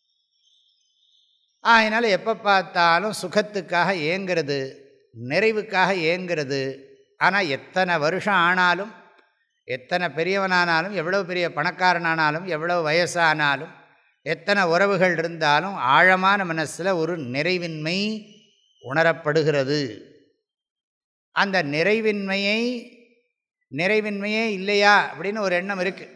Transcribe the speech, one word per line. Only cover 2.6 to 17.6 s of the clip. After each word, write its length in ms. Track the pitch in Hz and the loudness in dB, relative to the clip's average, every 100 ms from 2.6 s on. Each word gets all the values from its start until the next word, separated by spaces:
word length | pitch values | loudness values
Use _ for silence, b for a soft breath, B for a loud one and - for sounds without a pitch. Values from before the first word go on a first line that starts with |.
| 185 185 170 170 208 208 | 2 2 4 4 2 -4
சுகத்துக்காக 800 | 180 196 208 202 156 175 175 190 151 | -4 -2 -2 -4 -2 0 0 0 -2
ஏங்குறது, 520 | 185 196 170 143 143 135 - - _ _ 113 | -2 -2 -2 -2 -4 -6 -10 -20 _ _ -14
நிறைவுக்காக 720 | 120 156 220 214 196 190 180 196 | -4 0 2 0 -2 0 2 2
ஏங்குறது. 560 | 160 180 180 165 139 139 135 135 - - _ - | 0 -2 -2 -4 -4 -4 -4 -8 -16 -20 _ -2
ஆனா 180 | 160 196 185 | 0 2 -2
எத்தனை 460 | 135 - 185 185 170 | -4 -4 -2 0 0
வருஷம் 420 | 147 180 160 196 | 0 -2 0 2
ஆனாலும், 500 | 170 185 180 175 208 - - _ _ _ _ _ - | 2 4 2 2 -4 -14 -20 _ _ _ _ _ -10
எத்தனை 400 | 123 - 175 175 | -10 -4 -4 -4
பெரியவனானாலும், 840 | 139 170 196 190 180 175 160 180 | -4 -2 0 0 0 2 0 -2
எவ்வளவு 300 | 202 160 190 | -4 -2 -2
பெரிய 220 | 180 180 170 | -2 -4 -4
பணக்காரனானாலும், 960 | 139 160 165 185 175 170 160 156 147 190 | -2 -4 0 0 2 0 0 0 0 -4
எவ்வளவு 340 | 156 165 175 | -6 -2 -2
வயசானாலும், 880 | 156 160 170 175 165 156 147 139 156 - _ b b b - | 0 0 0 2 2 2 0 -2 -6 -18 _ b b b -8
எத்தனை 360 | 156 - 202 180 | -6 -2 0 2
உறவுகள் 500 | 165 202 190 185 165 | 2 2 2 2 0
இருந்தாலும் 600 | 165 170 156 147 180 190 127 | -4 -2 2 2 2 -2 2
ஆழமான 560 | 143 180 185 190 202 | 6 6 6 4 2
மனசுல 500 | 185 160 165 - 175 185 | 0 -4 -4 -4 -2 0
ஒரு 200 | 160 175 127 | -2 -4 -6
நிறைவின்மை 720 | 127 156 185 | -4 -2 -2